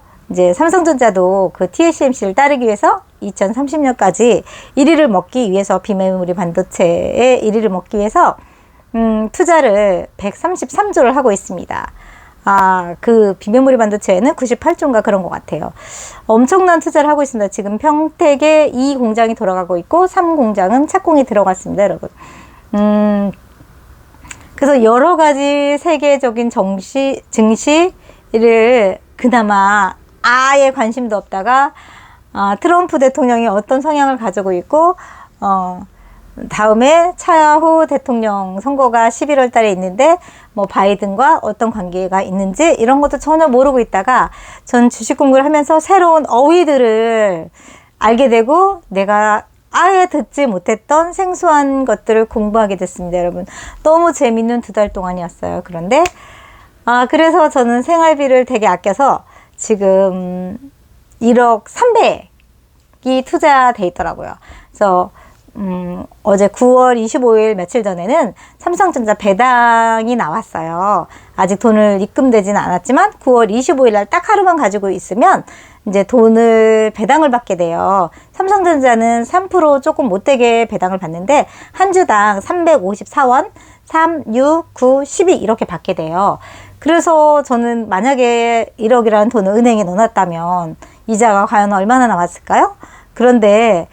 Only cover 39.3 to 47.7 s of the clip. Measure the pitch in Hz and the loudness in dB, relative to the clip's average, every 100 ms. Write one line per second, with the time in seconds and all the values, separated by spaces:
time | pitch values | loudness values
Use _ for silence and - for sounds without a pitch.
39.3 | 285 247 240 220 185 185 196 294 349 - | 0 0 0 0 -2 -6 0 2 2 -4
40.3 | - - 214 196 - 190 202 202 196 262 | -20 -14 -8 -4 0 0 0 -4 0 0
41.3 | 320 208 208 226 220 180 185 185 185 - | 0 -2 -4 -6 -6 -8 -6 -4 -4 -4
42.3 | 185 190 185 330 277 226 277 285 277 285 | -4 -4 0 0 2 2 2 0 -2 0
43.3 | 320 320 247 277 262 226 190 196 247 175 | 2 2 2 2 0 -2 -4 0 0 0
44.3 | - - - - 240 240 - 220 294 285 | -6 -20 -20 -2 2 2 0 -6 0 2
45.3 | 262 285 302 294 320 - 381 349 320 269 | 2 2 0 2 0 2 2 4 2 2
46.3 | 233 285 349 311 269 233 220 226 226 208 | 2 2 2 2 2 2 0 0 0 0
47.3 | 170 170 _ - | -2 -10 _ -20